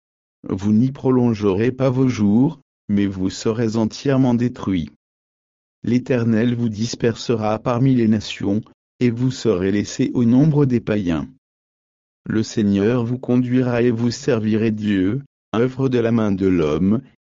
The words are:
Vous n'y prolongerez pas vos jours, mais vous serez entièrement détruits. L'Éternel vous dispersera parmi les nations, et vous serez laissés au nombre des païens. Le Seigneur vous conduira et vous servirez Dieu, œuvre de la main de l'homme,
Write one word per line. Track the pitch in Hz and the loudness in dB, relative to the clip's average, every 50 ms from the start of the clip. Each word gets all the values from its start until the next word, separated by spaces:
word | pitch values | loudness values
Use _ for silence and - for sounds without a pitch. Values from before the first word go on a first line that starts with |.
| _ _ _ _ _ _ _ _ - | _ _ _ _ _ _ _ _ -8
Vous | - - 98 95 104 | -6 -6 -4 0 2
n'y | 107 110 127 131 | 2 4 2 0
prolongerez | 139 - - 131 127 127 123 120 113 101 104 101 92 98 113 127 | -2 -2 0 2 2 4 2 2 0 0 0 0 2 2 0 -2
pas | 127 127 131 135 | 0 0 0 0
vos | 127 131 135 | 2 2 0
jours, | 127 113 101 104 101 104 117 135 160 160 - _ _ _ _ _ - | 0 2 2 2 2 4 4 2 2 0 -6 _ _ _ _ _ -2
mais | 104 101 101 | 0 0 0
vous | 98 95 95 92 95 | 0 -2 -4 -4 -4
serez | - - - 120 107 117 120 110 104 | -4 -4 -4 -4 -2 0 -2 -2 0
entièrement | 113 110 110 - - - 139 135 131 131 127 120 | 0 -2 -2 -4 -4 -2 0 2 2 2 2 2
détruits. | 117 123 123 113 - - - 95 90 78 - - _ _ _ _ _ _ _ _ _ _ _ _ _ _ _ _ _ - | 2 0 -2 -4 -4 -4 -2 -2 -2 -4 -6 -12 _ _ _ _ _ _ _ _ _ _ _ _ _ _ _ _ _ -4
L'Éternel | - 117 123 127 - 135 120 117 117 113 107 117 123 120 | -2 -2 -2 0 0 -2 0 2 0 2 2 2 0 0
vous | 117 120 117 | -2 -2 -4
dispersera | 107 98 113 117 - - - 117 110 - - - 120 110 107 107 110 | -4 -4 -6 -6 -4 -2 -2 -2 -2 -2 -4 -4 -2 -2 0 -2 -4
parmi | 110 - 131 120 117 135 139 131 | -2 -2 -4 0 2 2 2 4
les | 120 113 | 4 2
nations, | 107 110 107 104 - - - 98 98 101 110 110 - - _ _ _ _ _ | 2 2 0 -2 -6 -10 -6 -4 -4 -2 -4 -6 -8 -20 _ _ _ _ _
et | 127 123 | -2 -2
vous | 117 120 127 131 | 0 0 -2 -4
serez | 127 - - 117 101 87 92 95 | -4 -2 -2 -2 0 0 0 0
laissés | 101 104 104 - - - 131 - - | 0 -2 -4 -4 -4 -4 -4 -2 0
au | 131 120 | 0 2
nombre | 117 120 127 151 160 143 147 147 | 4 4 4 4 4 4 2 2
des | 135 123 113 | 2 0 -2
païens. | - - 107 104 98 87 82 76 71 - - _ _ _ _ _ _ _ _ _ _ _ _ _ _ _ _ _ _ | 0 -2 -2 -2 0 -2 -2 -2 -4 -8 -14 _ _ _ _ _ _ _ _ _ _ _ _ _ _ _ _ _ _
Le | - 104 110 110 | -4 -2 -2 -2
Seigneur | - - 117 107 101 98 98 98 110 123 123 117 | -2 -2 0 2 2 2 2 2 2 2 0 -2
vous | 117 123 | -2 -4
conduira | 123 - - 123 123 127 120 123 127 127 123 120 120 | -6 -2 0 0 2 2 2 0 0 0 0 0 2
et | 120 123 | 2 2
vous | 113 113 120 120 | 0 0 -2 -2
servirez | 117 - - 143 127 110 107 110 107 107 113 113 | -2 -4 -2 -2 -2 0 0 0 0 2 0 0
Dieu, | 107 107 107 104 101 95 92 98 110 139 139 - _ _ _ _ - | -2 -2 -2 0 0 2 2 0 -2 -4 -8 -10 _ _ _ _ -2
œuvre | 107 123 127 127 127 135 135 | 0 0 0 0 -2 -2 0
de | 127 | 0
la | 120 113 113 | 0 0 2
main | 117 113 110 104 | 2 2 0 0
de | 98 92 98 | 0 0 2
l'homme, | 95 92 87 78 73 76 80 90 95 107 127 143 - _ _ _ _ _ | 2 2 2 2 0 0 0 2 0 0 0 -2 -8 _ _ _ _ _